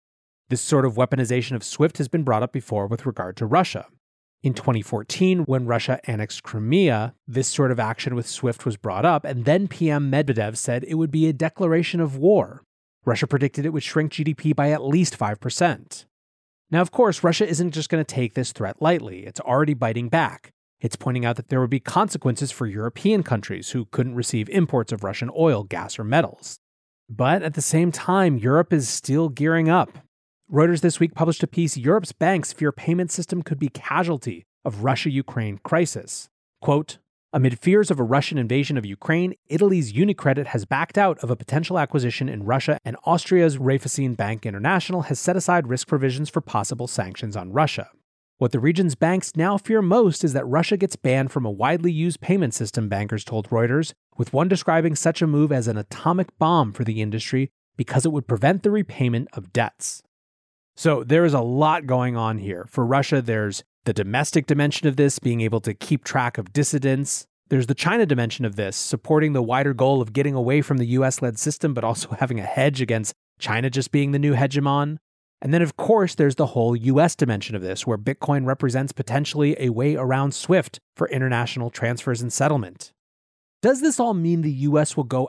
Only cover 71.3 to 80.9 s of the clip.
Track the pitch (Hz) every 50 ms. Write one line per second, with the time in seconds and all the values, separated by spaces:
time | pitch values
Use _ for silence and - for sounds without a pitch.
71.3 | 110 - - 156 147 - - 156 135 123 110 113 117 - - - 120 - 139 127
72.3 | 123 110 92 - - 139 131 147 139 131 127 110 117 113 107 - - _ _ _
73.3 | _ - - - 208 113 127 135 123 135 127 - - 143 143 139 143 143 143 147
74.3 | 139 120 139 135 135 143 143 139 139 143 143 147 156 151 _ _ _ _ _ _
75.3 | _ - - 135 151 170 170 147 - - - - 226 220 165 135 - - 151 143
76.3 | 127 - 151 123 - 127 113 117 120 117 113 135 131 143 165 170 - - 143 120
77.3 | 110 101 - - 110 98 92 92 95 - - 123 113 104 107 131 139 - - -
78.3 | 143 139 131 127 135 - - 131 117 131 139 139 - - 131 - 120 139 147 -
79.3 | - 151 147 143 151 - 131 123 113 110 131 147 156 131 127 131 131 135 139 143
80.3 | - - - - 175 180 143 - - - _ _